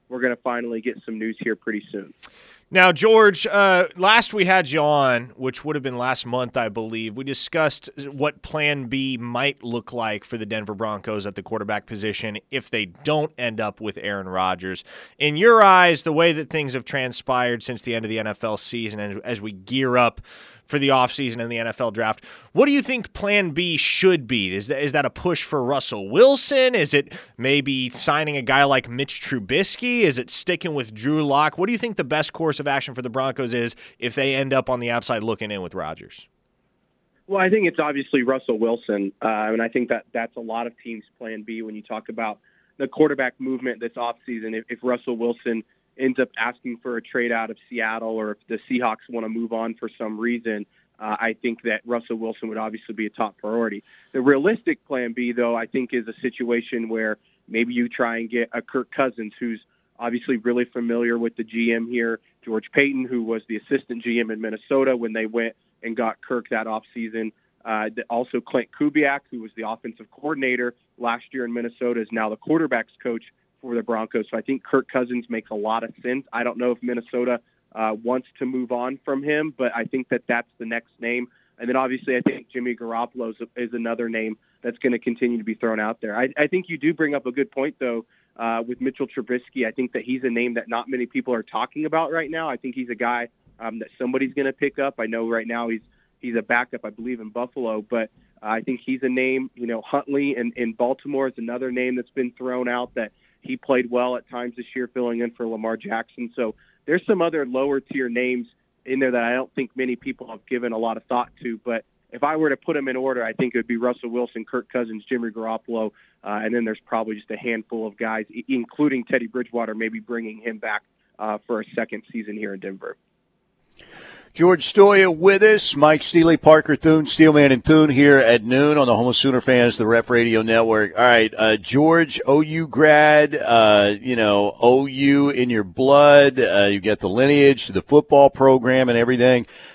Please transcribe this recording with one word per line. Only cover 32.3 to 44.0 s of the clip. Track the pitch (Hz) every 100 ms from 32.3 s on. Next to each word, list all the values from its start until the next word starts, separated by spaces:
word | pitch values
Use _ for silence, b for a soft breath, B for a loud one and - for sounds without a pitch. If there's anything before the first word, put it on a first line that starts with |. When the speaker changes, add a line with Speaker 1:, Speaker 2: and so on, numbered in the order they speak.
Speaker 2:
course | - 160 143
of | 143
action | 139 135
for | 127
the | 123
Broncos | 120 135 127 123
is | 120 117 - b _
if | 120 139
they | 135 135
end | 135
up | 135 131
on | 127
the | 120
outside | 117 - 117
looking | 110 107 107
in | 104
with | 90
Rodgers? | 92 78 80 - - - _ _ _ _ _ _ _ _ _ -
Speaker 1:
Well, | 196
I | 185
think | 214 180
it's | 156
obviously | 151 143 135 139
Russell | 120 131 - 110
Wilson, | 113 117 - 104 98 -
uh, | 113
and | 107 107 113
I | 117
think | 127 117
that | 113 -
that's | 120 117 -
a |
lot | 113 113 120
of | 117
teams' | 120 113 - _
plan | 113 110
B | 107 113
when | 110
you | 107
talk | - 110 -
about | 113 110 104 _ _ _ -
the | 135
quarterback | - 156 135 127 -
movement | 131 131 127 110
this | 117
offseason. | 123